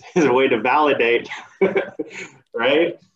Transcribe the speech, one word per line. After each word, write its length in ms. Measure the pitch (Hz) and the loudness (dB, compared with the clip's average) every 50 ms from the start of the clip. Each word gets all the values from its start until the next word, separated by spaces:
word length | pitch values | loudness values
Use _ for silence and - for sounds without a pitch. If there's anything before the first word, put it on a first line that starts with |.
| - | -10
<laughs> 80 | - - | -4 -2
as 80 | 180 151 | 0 2
a 80 | 127 | 2
way 160 | 123 131 135 131 | 2 2 2 2
to 120 | 123 110 | 0 0
validate, 680 | 107 123 139 151 151 143 135 - 117 117 120 - - - - - - - - - | 0 0 0 2 2 2 2 2 2 2 0 0 -2 -6 -14 -16 -16 -12 -4 -2
<laughs> 920 | 190 190 - - - - - - - - - - - - - - _ _ - | -2 0 0 -2 -4 -6 -8 -12 -12 -12 -14 -18 -18 -18 -20 -20 _ _ -8
right? 440 | 117 120 131 147 160 170 170 170 - _ _ _ | -4 -2 0 2 2 0 0 -4 -8 _ _ _